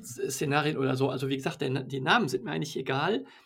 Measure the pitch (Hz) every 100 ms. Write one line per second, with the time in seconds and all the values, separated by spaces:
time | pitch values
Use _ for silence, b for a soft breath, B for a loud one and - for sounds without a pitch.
0 | - - - - 147 147 151 151 135 131
1 | 135 131 135 135 160 - 139 131 135 135
2 | 147 233 151 - 151 160 151 160 151 135
3 | 165 254 262 B